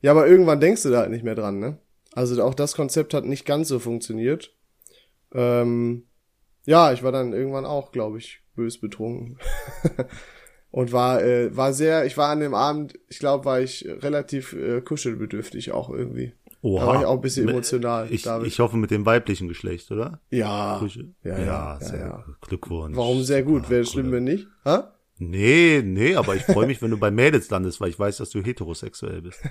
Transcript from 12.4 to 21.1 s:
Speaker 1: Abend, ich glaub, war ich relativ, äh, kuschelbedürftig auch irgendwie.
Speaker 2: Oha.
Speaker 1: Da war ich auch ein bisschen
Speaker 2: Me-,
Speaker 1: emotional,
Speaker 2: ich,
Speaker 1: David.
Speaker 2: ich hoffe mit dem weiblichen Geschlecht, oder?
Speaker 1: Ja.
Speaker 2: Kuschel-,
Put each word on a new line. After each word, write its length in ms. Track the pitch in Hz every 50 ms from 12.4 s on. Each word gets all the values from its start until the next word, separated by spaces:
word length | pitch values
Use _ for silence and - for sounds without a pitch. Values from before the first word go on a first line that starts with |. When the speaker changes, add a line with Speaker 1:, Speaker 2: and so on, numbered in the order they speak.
| 151 143 131
Speaker 1:
Abend, 440 | 101 127 147 151 151 151 131 - - _ _
ich 100 | - -
glaub, 240 | - 139 139 139 139
war 160 | 139 131 127
ich 260 | 127 127 - - - -
relativ, 640 | 82 - - 143 147 147 143 - - 139 131 - -
äh, 260 | - 67 - 120 123
kuschelbedürftig 920 | 123 - 156 147 - 127 113 - 107 104 - 104 - - - 117 - - -
auch 160 | - - -
irgendwie. 420 | - - 123 120 120 120 127 120 - _ _ - - _
Speaker 2:
Oha. 180 | - 113 95 92 127
Speaker 1:
Da 20 | 117
war 120 | 113 131
ich 40 | 131
auch 100 | - 131
ein 60 | 127
bisschen 240 | 120 131 127 131 117
Speaker 2:
Me-, 60 | 107
Speaker 1:
emotional, 560 | 127 123 117 - - 123 120 120 117 113 113 113
Speaker 2:
ich, 120 | 113 107
Speaker 1:
David. 260 | - 117 113 113 113 113
Speaker 2:
ich 120 | - -
hoffe 180 | 120 113 110 113
mit 120 | 107 101
dem 160 | 107 104 101
weiblichen 440 | 110 110 - - - 98 - 95 85
Geschlecht, 420 | 85 - - 92 87 85 - -
oder? 300 | - 104 113 - 165 151 _ _
Speaker 1:
Ja. 480 | - 123 110 104 101 101 104 101 101 98
Speaker 2:
Kuschel-, 340 | 107 101 - - - -